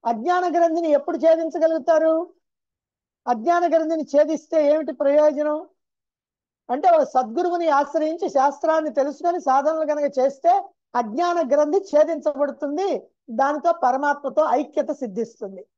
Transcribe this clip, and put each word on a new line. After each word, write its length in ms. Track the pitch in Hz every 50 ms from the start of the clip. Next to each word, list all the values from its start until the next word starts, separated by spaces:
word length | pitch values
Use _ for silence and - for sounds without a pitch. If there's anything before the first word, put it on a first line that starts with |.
| -
అజ్ఞాన 480 | 226 233 214 233 339 349 359 359 349
గ్రంథిని 360 | 294 339 339 339 320 339 339 320
ఎప్పుడు 280 | 294 285 285 - 330
ఛేదించగలుగుతారు? 1160 | 269 262 330 320 320 330 320 - 330 311 320 320 320 254 349 320 311 320 320 320 320 349 - _ _ _ _ _ _ _ _ _ _ _ _ _ _ _ _ _ _ _
అజ్ఞాన 440 | 247 247 220 220 330 349 349 349 339
గ్రంథిని 320 | 294 330 320 311 330 320
ఛేదిస్తే 720 | 285 - - 285 311 302 320 - - _ 339 320 302 285 302
ఏమిటి 180 | 311 311 254
ప్రయోజనం 760 | 277 _ 294 277 285 302 302 302 285 285 302 302 302 311 359 _ _ _ _ _ _ _ _ _ _ _ _ _ _ _ _ _ _ _ _ -
అంటే, 200 | 240 285 311 370
వాళ్ళు 140 | 339 311 277
సద్గురువుని 640 | - - 254 247 214 226 320 359 359 349 339 339 320
ఆశ్రయించి 600 | 285 277 - - - 320 311 311 320 349 403 -
శాస్త్రాన్ని 640 | - 269 262 285 285 - - 320 320 320 311 302
తెలుసుకొని 500 | - 285 262 294 285 - - 349 339 359
సాధనలు 460 | 370 277 262 269 269 302 320 320 311
కనుక 320 | 285 294 294 294 277 285 262
చేస్తే 500 | 254 277 277 - - 339 359 403 392 - _ _ _ _ -
అజ్ఞాన 420 | 240 240 214 208 285 349 349 349
గ్రంథి 420 | 339 320 240 277 285 302 294 302 392
ఛేదించబడుతుంది, 1300 | 392 - - 294 311 302 330 302 - 302 285 269 294 277 - - 302 277 285 320 381 392 302 196 - _ _ _ _ -
దానితో 420 | 233 220 277 277 294 302 - 262
పరమాత్మతో 720 | - - - 247 254 269 285 285 285 285 285 269 - 302 320
ఐక్యత 460 | 302 233 269 294 - - 320 285 -
సిద్ధిస్తుంది. 760 | 294 - 269 226 185 220 226 220 - _ 233 190 196 185 208 _ _